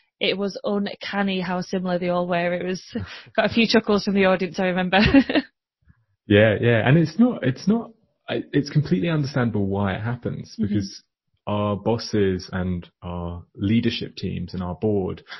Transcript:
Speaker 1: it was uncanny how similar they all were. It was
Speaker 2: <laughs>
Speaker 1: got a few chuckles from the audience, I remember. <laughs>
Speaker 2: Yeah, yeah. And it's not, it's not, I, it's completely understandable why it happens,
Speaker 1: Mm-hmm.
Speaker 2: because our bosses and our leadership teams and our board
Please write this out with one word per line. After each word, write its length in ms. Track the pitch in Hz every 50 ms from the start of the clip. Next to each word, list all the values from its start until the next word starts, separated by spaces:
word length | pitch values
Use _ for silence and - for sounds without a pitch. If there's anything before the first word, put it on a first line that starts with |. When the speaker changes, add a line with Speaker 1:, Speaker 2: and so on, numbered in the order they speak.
| _ _ _ -
Speaker 1:
it 180 | - 185 190
was 200 | 190 202 196 185 - -
uncanny 760 | 208 202 202 202 202 - - - - - 202 202 196 190 185
how 180 | 175 180 180 180
similar 380 | 180 - 202 185 180 180 180 175
they 100 | 185 175
all 180 | 175 180 175
were. 260 | 175 180 170 175 175 175
It 120 | 175 175
was 160 | 180 185 170 - - -
Speaker 2:
<laughs> 420 | 233 92 - - - - - -
Speaker 1:
got 100 | - 214 202
a 40 | -
few 140 | 233 226
chuckles 360 | - - 220 - - 208 196 -
from 80 | 214 196
the 120 | 202 190
audience, 340 | 185 190 185 190 180 - -
I 80 | 190
remember. 320 | 185 175 185 185 180 185 196 214
<laughs> 40 | - - 269 - - - 269 - - _ _ _ _ _ _ _ _ _ _ _ _ _ _ _
Speaker 2:
Yeah, 280 | - 104 104 107 113 101 -
yeah. 280 | 117 120 120 110 104
And 100 | 120 143
it's 220 | 170 160 - - -
not, 240 | 240 254 220 - -
it's 240 | 131 131 - -
not, 240 | 185 220 233 220 - - _ _ _ _ _ _
I, 160 | - - - - -
it's 180 | - 147 143 -
completely 380 | - 151 139 - 175 185 180 170
understandable 580 | 160 151 139 131 - 135 120 117 101 104 98
why 260 | 95 98 98 101 95 92
it 80 | -
happens, 520 | 104 120 131 - - - - - - - - -
Speaker 1:
Mm-hmm. 140 | 214 196 208
Speaker 2:
because 300 | 208 196 - - - _ _ _ _ _ _ _ _ -
our 300 | - 104 104 104 104 104
bosses 760 | 95 - 110 113 120 - - - 107 98 95 92 92 - -
and 380 | - 92 90 92 90 87 90 - _ _ -
our 400 | 90 87 87 87 85 87 87 - _ _
leadership 600 | - 101 98 110 117 117 117 - - 98 - -
teams 400 | - - 90 90 90 87 85 -
and 80 | 90 90
our 100 | 87 87
board 480 | - - 107 104 98 90 90 90 - - - -